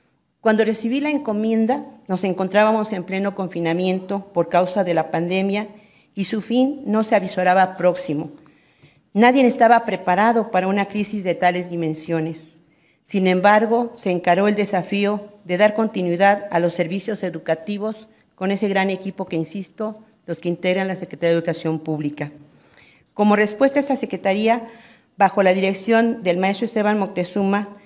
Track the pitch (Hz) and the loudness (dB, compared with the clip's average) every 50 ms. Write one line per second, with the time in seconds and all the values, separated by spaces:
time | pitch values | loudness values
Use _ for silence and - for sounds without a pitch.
0 | _ _ _ _ _ _ _ _ - 220 214 214 220 214 220 220 226 226 254 285 | _ _ _ _ _ _ _ _ 0 2 2 2 2 0 0 -2 -2 -2 -2 -2
1 | 285 302 294 285 285 226 208 208 220 220 226 226 226 220 262 285 - - - - | -2 -2 -2 -2 -2 -4 -4 -2 0 0 0 2 2 0 0 -2 -6 -10 -18 -14
2 | _ - 185 180 208 190 175 190 190 185 190 208 214 214 220 220 214 208 208 185 | _ -6 -4 -2 -2 -2 -2 -2 -2 0 2 4 4 4 2 0 -2 -4 -6 -8
3 | 175 185 190 190 202 202 190 - 185 170 - 170 170 165 165 180 185 185 185 185 | -6 -6 -4 -4 -4 -4 -4 -6 -8 -6 -6 -4 -2 -2 0 0 0 0 -2 -2
4 | 185 185 202 196 190 - - 175 170 170 180 175 185 180 - 208 185 180 160 160 | -4 -6 -6 -6 -6 -4 -2 -2 0 2 2 2 2 2 0 -2 0 0 0 0
5 | 160 - - 165 170 175 185 190 196 196 196 208 220 214 - - - _ _ _ | -2 -2 -2 -4 -2 0 0 0 0 0 -2 -2 -4 -8 -12 -20 -20 _ _ _
6 | _ _ - 202 190 - 226 214 - - 233 254 262 269 294 - - 208 208 220 | _ _ -6 -6 -4 -2 -4 -4 -2 0 2 2 2 2 0 -4 -4 -2 0 0
7 | 220 214 226 196 185 180 - 180 180 180 185 190 185 185 185 - 170 180 170 175 | 2 2 2 2 2 0 -2 0 2 4 4 4 4 2 2 2 2 2 2 0
8 | - - 147 147 165 156 - - - _ _ _ _ _ _ _ _ _ _ _ | -2 -4 -4 -4 -6 -8 -12 -20 -20 _ _ _ _ _ _ _ _ _ _ _
9 | _ _ - 202 233 247 254 277 254 240 - - 233 226 240 233 233 - 185 180 | _ _ 2 4 6 6 6 6 4 4 4 6 6 6 6 4 2 0 -6 -4
10 | - 185 180 185 214 233 233 233 208 220 - 185 185 190 196 202 196 202 - 208 | -2 0 2 2 4 2 2 0 0 0 0 0 0 0 0 -2 -2 -2 -4 -4
11 | 202 - 214 208 180 180 165 170 180 180 175 180 175 180 170 170 165 156 156 156 | -4 -4 -6 -4 -4 -4 -2 0 2 0 0 0 -4 -6 -6 -4 -4 -4 -4 -6
12 | - - 165 165 156 160 156 - - - - _ _ _ _ _ _ _ _ _ | -6 -4 -4 -2 -4 -4 -8 -10 -14 -18 -20 _ _ _ _ _ _ _ _ _
13 | _ - - 190 185 185 185 185 185 202 208 214 226 214 233 240 240 226 - - | _ -6 -2 0 2 2 2 4 6 6 6 6 4 2 2 0 0 -2 -6 -6
14 | - 196 180 175 175 180 175 185 202 208 208 208 202 202 196 180 170 - 202 202 | -4 -2 -2 0 2 2 2 4 2 2 2 0 -2 -2 -2 -2 -2 -2 -2 0
15 | 202 202 208 202 208 - - - - 175 180 180 208 214 208 226 220 214 - 196 | 0 0 -2 -4 -6 -12 -20 -14 -8 -4 2 2 2 2 2 0 -2 -2 -2 -2
16 | 180 175 170 170 196 196 208 202 - - - 170 175 170 170 - 170 160 190 196 | -2 -2 2 4 4 4 4 2 -2 -4 -2 0 0 0 0 -2 -2 -2 -4 -6
17 | - 220 208 202 196 180 165 160 - 165 160 160 - 214 208 196 208 220 214 - | -6 -6 -6 -6 -6 -6 -8 -6 -4 -4 -4 -4 -4 -8 -8 -6 -6 -6 -8 -10
18 | - - _ _ _ _ _ - 185 190 196 190 220 196 196 190 190 196 185 185 | -14 -18 _ _ _ _ _ -6 -2 -2 -2 0 0 0 0 0 0 0 -2 -4
19 | 190 196 - - 185 - 170 160 160 - - 202 185 - _ - 220 214 214 - | -6 -8 -8 -8 -8 -4 -4 -4 -4 -4 -8 -10 -12 -12 _ -10 -8 -8 -10 -12
20 | - _ _ _ _ - 170 - - 175 175 175 185 180 185 190 190 190 185 185 | -18 _ _ _ _ -10 -8 -6 -4 -4 -4 -2 0 0 0 0 -2 -4 -6 -8
21 | 185 - - - 170 170 170 170 165 170 160 165 - 160 160 156 156 160 156 151 | -10 -12 -6 -2 0 2 2 2 0 -2 -4 -4 -2 -4 -4 -4 -4 -4 -4 -4
22 | 151 147 147 - 151 147 - - - - _ _ _ _ _ _ _ _ _ _ | -4 -4 -6 -6 -8 -10 -10 -16 -20 -20 _ _ _ _ _ _ _ _ _ _
23 | _ _ _ - 208 208 208 208 214 208 214 - 277 269 277 285 277 285 269 - | _ _ _ 0 2 4 4 4 2 0 2 2 2 2 2 0 0 0 -2 -4
24 | 226 - 202 175 - 196 190 208 214 220 233 240 226 - - - - - - _ | -4 -6 -6 -4 -2 -2 0 2 2 0 0 0 -4 -10 -18 -20 -20 -20 -20 _
25 | _ _ _ - 202 185 - 208 196 185 185 190 190 190 196 190 - 226 226 226 | _ _ _ 2 2 2 4 4 4 4 4 4 2 0 -2 -2 0 2 2 4
26 | 233 226 226 226 180 180 175 180 190 196 202 - 233 220 - 226 208 208 214 208 | 4 2 0 -2 0 0 0 2 0 0 -2 -2 -4 -4 -2 0 0 0 0 0
27 | 196 202 - 185 180 - - 208 196 196 202 208 208 202 - - - | -2 -2 -4 -4 -4 -4 -2 -2 0 0 0 -2 -4 -6 -12 -20 -20